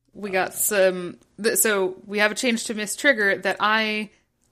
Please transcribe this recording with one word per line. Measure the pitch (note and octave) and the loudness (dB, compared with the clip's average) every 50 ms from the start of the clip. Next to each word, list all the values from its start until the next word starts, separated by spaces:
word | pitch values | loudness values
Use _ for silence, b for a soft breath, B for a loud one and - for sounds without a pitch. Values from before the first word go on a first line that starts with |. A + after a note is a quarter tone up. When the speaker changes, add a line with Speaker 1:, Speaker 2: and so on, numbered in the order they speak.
| _ _ - | _ _ -16
Speaker 1:
We | G3 G3 G3+ | -12 -8 -4
got | F#3 F#3 F3 - | -2 -2 -2 -2
Speaker 2:
uh, | |
Speaker 1:
some, | - - - - G#3+ G3+ F#3+ F#3 F#3 F#3 F3 F3 - - _ _ _ - | -4 -4 -2 0 2 4 4 4 2 0 -6 -10 -12 -14 _ _ _ -4
th-, | G#3 A3+ - - | -2 0 2 2
so | - A3+ G#3 G3 F#3+ F#3 - - - | 2 2 2 2 0 -2 -4 -8 -12
we | G3+ G3+ G#3 | -6 -2 0
have | G#3+ G#3+ | 2 0
a | G#3+ | 0
change | - - B3+ A#3 A3+ - | 0 -2 0 0 -2 -4
to | - A3+ | -6 -6
Miss | G#3+ G#3+ G3+ - | -6 -6 -8 -6
Trigger | - - C#4+ C4 G#3+ G#3 G3 F#3+ F3+ | 0 2 2 4 4 2 0 0 0
that | F#3 G3 F#3 - | 0 -2 -2 0
I, | - G#3 G#3+ A3 A3 G#3+ G#3+ G#3+ G#3+ G#3 b b b b _ _ _ _ | 0 2 2 2 0 0 -2 -4 -6 -8 b b b b _ _ _ _